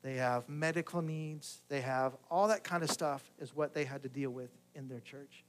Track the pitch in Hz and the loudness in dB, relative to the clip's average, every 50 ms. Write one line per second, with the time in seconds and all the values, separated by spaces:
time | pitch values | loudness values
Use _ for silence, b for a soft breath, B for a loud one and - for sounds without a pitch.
0 | - 135 131 127 127 123 123 120 120 - 147 151 156 160 160 170 165 - - 175 | -4 -2 0 2 4 4 4 2 0 -2 -4 0 0 2 2 0 -2 0 -2 -2
1 | 165 156 160 156 156 156 156 151 - - - - - _ 143 139 123 131 131 131 | 0 0 -2 -2 -4 -6 -6 -8 -10 -12 -14 -14 -8 _ -2 -2 0 2 2 2
2 | 131 131 131 - - - 170 180 202 214 220 202 - - 180 170 165 151 - - | 2 2 0 -4 -6 2 4 4 6 6 4 2 2 0 0 0 2 2 0 0
3 | 165 147 143 139 - - _ - 139 123 131 147 151 147 - 151 143 131 139 135 | 2 0 0 -2 -6 -14 _ -12 -12 -6 0 0 0 0 2 -2 -2 0 -2 -6
4 | 139 131 123 139 139 131 123 127 123 123 - - _ _ _ 151 135 131 131 120 | -8 -6 -4 -2 -2 -2 -2 -6 -8 -10 -14 -20 _ _ _ -12 -10 -8 -8 -10
5 | 113 - - 139 143 135 - - _ | -10 -12 -16 -16 -16 -16 -20 -20 _